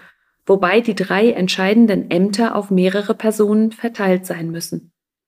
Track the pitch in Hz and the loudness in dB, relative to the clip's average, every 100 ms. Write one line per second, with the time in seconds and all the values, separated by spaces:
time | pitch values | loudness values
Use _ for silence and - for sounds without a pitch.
0 | - _ _ _ - 196 180 208 233 196 | -20 _ _ _ 0 2 2 2 2 -2
1 | 190 185 226 - 185 - 190 226 233 180 | -2 2 2 2 -2 -2 2 4 4 2
2 | - 175 196 202 226 - 196 185 185 196 | 0 0 0 0 -2 -2 -2 0 2 0
3 | 202 220 220 214 208 214 220 220 233 233 | -2 -2 -2 0 2 2 0 -2 -8 -4
4 | 196 185 185 170 165 165 - 170 165 _ | 0 0 -2 -8 -8 -10 -10 -12 -14 _
5 | _ _ | _ _